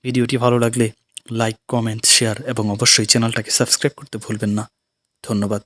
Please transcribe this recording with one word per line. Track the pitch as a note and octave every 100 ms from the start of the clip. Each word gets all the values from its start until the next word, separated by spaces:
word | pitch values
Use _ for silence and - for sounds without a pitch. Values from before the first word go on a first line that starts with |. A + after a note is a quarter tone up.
ভিডিওটি | B2+ B2 A#2+ B2+
ভালো | A#2+ A#2+
লাগলে | A#2 A#2+ A2+ - _ - -
লাইক, | A2+ A2+ A2 -
কমেন্ট, | B2 A2+ A2 -
শেয়ার | - A2+ G#2 -
এবং | A#2 G#2
অবশ্যই | G2+ A#2+ - G#2+
চ্যানেলটাকে | A#2+ A#2 A2+ -
সাবস্ক্রাইব | - B2 - C#3+ -
করতে | C#3+ A2
ভুলবেন | - G#2+ G#2
না। | G#2 G#2+ _ _ _ _ _
ধন্যবাদ। | - G#2+ G2+ G#2